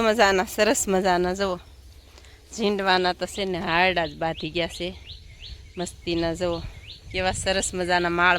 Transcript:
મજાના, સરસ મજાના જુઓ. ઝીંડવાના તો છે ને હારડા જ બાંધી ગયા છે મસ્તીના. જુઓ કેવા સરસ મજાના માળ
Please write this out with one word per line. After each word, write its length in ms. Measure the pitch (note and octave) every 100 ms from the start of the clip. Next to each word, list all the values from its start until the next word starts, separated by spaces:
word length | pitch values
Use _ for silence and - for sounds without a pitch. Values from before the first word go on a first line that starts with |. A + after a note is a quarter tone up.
| A3+
મજાના, 460 | A3 G3 F#3+ A3
સરસ 280 | - G#3+ C#4 G#3
મજાના 460 | F#3 F#3+ F3 F3+
જુઓ. 240 | F#3+ G3 F3 - - - - - - - - -
ઝીંડવાના 600 | - G#3 G3+ F#3+ F#3 F3+
તો 120 | F3 F3+
છે 180 | - F#3+
ને 120 | E3+ E3+
હારડા 420 | E3+ F#3 F3 D#3
જ 40 | D3+
બાંધી 360 | E3 D#3+ D#3+ E3
ગયા 200 | E3 -
છે 100 | F3 F#3 - - - - - - - F#3
મસ્તીના. 580 | F3+ - F3 E3+ E3
જુઓ 240 | E3 F3+ E3 - - - - -
કેવા 300 | F#3 F#3 F#3+
સરસ 260 | F#3+ F#3+ -
મજાના 440 | F#3 F3 F3 F3 F3
માળ 180 | F3+